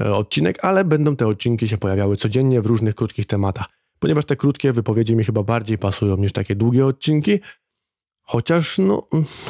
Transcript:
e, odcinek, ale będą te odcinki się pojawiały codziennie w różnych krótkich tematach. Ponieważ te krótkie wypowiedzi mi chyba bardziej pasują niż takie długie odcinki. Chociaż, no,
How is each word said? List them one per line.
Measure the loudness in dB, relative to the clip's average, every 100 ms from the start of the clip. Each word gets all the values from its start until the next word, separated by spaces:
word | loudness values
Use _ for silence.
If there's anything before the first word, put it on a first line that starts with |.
e, | 0
odcinek, | 0 -2 0 0 0
ale | 0 2
będą | 2 2 2 0
te | 0
odcinki | 0 -2 -2 -2
się | -2
pojawiały | 0 0 0 0
codziennie | 0 0 2 2
w | 2
różnych | 0 0
krótkich | -2 -4 -4 -4
tematach. | -2 -2 -4 -10 _ _ _
Ponieważ | 0 0
te | 0 0
krótkie | 0 0 0
wypowiedzi | 0 0 0 2 2
mi |
chyba | 0 0
bardziej | 0 -2 -2 -2
pasują | -2 0 0 2
niż | 0
takie | -2 -2 0
długie | 2 2 2
odcinki. | 0 0 0 2 0 -2 -20 _ _ _ _ _ _
Chociaż, | -4 -2 2 0 0 0
no, | 0 0 -2 -2 -2 -6